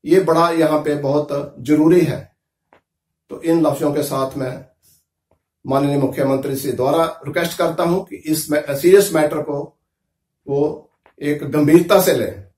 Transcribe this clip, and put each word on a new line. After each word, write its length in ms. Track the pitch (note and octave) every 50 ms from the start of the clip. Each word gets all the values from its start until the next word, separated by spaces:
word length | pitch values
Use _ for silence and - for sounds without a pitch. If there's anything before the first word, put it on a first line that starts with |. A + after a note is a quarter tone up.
| -
ये 140 | - E3+ F#3+
बड़ा 300 | E3 D#3+ D#3+ E3+ E3+ E3+
यहाँ 300 | E3 D#3+ D#3+ D3+ D#3 D3+
पे 160 | D3 D3+ D3
बहुत 600 | C#3+ C#3+ C3+ C#3+ D3 D3 - C#3+ C#3+ C#3+ - - -
जरूरी 420 | B2+ C3+ D3+ D#3 D#3 E3 F3+ F3+
है। 340 | F3 C#3+ - - - _ _ _ _ _ _ _ _ _ _ _ _ _ _ _ _ _ _ _ _ _
तो 120 | - -
इन 260 | - E3 E3 E3+ D#3
लफ्जों 260 | C#3+ C#3 - E3 D3 C#3+
के 100 | D3+ -
साथ 340 | - C#3 C3+ C3 C3 -
मैं 280 | C#3+ C3 B2+ - - - _ _ _ _ _ _ _ _ _ _ _ _ _ _ _ _ _ _ _ _
माननीय 300 | C3+ C3+ C#3 C#3+ C#3+ C#3+
मुख्यमंत्री 580 | C#3 C3+ C3+ - C#3+ C#3 C3+ C3+ C3 - C3+ C3+
से 160 | C3 C3 C3
दोबारा 500 | A#2+ A#2+ B2+ C#3 D#3 E3 E3 D#3 - - -
रिक्वेस्ट 300 | D3 D3+ F3 E3+ E3+ -
करता 260 | - F3 D#3+ D#3+ F#3 F3
हूं 200 | E3+ F3 F#3+ F#3
कि 120 | - D3+
इस 360 | - - D#3 D#3 D3 - -
मै-, 180 | D3 D3 - -
सीरियस 440 | C#3 - - F3 F#3+ G3+ F#3 - E3
मैटर 280 | D#3+ D3+ D3 D#3+ D3+
को 380 | D3 - C#3+ C#3+ C#3+ - _ _ _ _ _ _ _ _ _ _ _ _ _ _ _
वो 440 | - C#3 C#3+ D3+ D3+ - - - _ _ _ _ _ _ _
एक 300 | D3 D3 D3 D3 - C3+
गंभीरता 500 | B2 D3+ D3 C#3+ D#3 F3+ F3 - G#3 F3+
से 120 | F3+ F#3 C#3+
लें। 340 | B2 G#2+ F#2 - - - _ _